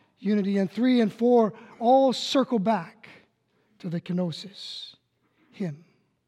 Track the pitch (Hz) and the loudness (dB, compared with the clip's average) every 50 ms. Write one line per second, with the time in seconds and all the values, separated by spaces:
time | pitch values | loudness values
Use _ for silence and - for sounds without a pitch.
0 | _ _ _ _ - 196 214 208 190 196 196 202 196 - - 220 240 254 254 240 | _ _ _ _ -4 -2 0 0 0 0 0 0 -2 -2 -2 -2 0 2 4 2
1 | 226 202 - - 233 247 247 240 220 202 - - - - - - 233 233 262 269 | 2 0 0 0 2 4 6 4 4 2 0 -6 -16 -20 -12 -2 2 4 4 6
2 | 269 262 220 - - - - 277 247 - 254 220 180 220 220 190 165 - - _ | 4 2 0 -2 -4 -2 0 0 0 0 0 -2 0 0 -2 -2 -4 -8 -16 _
3 | - - - - _ _ _ _ _ _ _ _ _ _ _ _ - 185 160 170 | -20 -20 -20 -20 _ _ _ _ _ _ _ _ _ _ _ _ -10 -8 -8 -6
4 | - - 180 180 180 170 151 - - 190 - - - - - - - - - _ | -6 -4 -4 -4 -4 -4 -6 -8 -12 -16 -18 -18 -16 -16 -14 -14 -16 -18 -20 _
5 | _ _ _ _ _ _ _ _ _ _ _ - 202 170 143 156 - _ _ _ | _ _ _ _ _ _ _ _ _ _ _ -10 -10 -10 -10 -12 -18 _ _ _
6 | _ _ _ _ _ | _ _ _ _ _